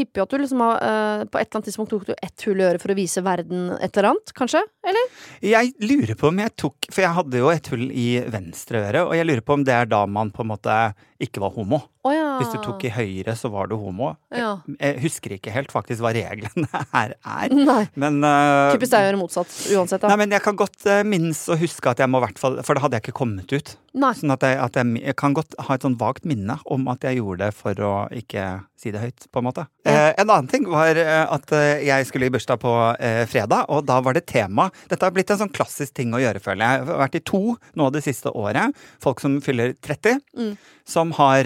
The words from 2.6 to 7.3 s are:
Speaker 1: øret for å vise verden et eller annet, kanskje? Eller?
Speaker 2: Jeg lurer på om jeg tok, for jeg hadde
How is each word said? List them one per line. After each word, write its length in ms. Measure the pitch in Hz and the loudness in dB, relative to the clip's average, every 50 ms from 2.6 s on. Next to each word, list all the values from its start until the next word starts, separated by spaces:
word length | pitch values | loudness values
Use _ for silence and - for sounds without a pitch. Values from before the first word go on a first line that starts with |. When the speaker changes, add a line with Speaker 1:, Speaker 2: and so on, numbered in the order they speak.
| 190 | 2
Speaker 1:
øret 160 | 180 175 175 - | 2 2 2 0
for 80 | 190 | -2
å 80 | 196 196 | -2 0
vise 240 | 190 165 - 190 180 | -2 -2 -2 -2 0
verden 480 | 190 180 175 165 165 180 180 180 175 - - | 0 0 -2 -2 -4 -6 -4 -4 -4 -4 -4
et 160 | - 165 - | -6 -2 0
eller 140 | 208 196 214 | 2 4 4
annet, 240 | 294 427 - - - | 2 0 -2 -8 -6
kanskje? 300 | - 269 240 - 320 415 - _ _ - | -4 -2 0 0 0 0 -2 _ _ -4
Eller? 320 | 359 381 453 494 494 - - - - - - - | -2 0 0 0 -2 -4 -10 -20 -20 -12 -6 2
Speaker 2:
Jeg 280 | 202 220 220 240 247 262 - | 4 4 4 4 2 0 -2
lurer 400 | 208 214 277 285 143 101 107 - | 0 2 2 2 2 2 0 2
på 80 | - 147 170 | 2 2 2
om 100 | 190 208 | 2 0
jeg 140 | - - - | -4 -4 -4
tok, 320 | - 151 - _ - - | -4 -6 -4 _ -10 -6
for 140 | - - 190 | 0 2 2
jeg 80 | 175 156 | 2 2
hadde 240 | 185 175 139 | 0 0 0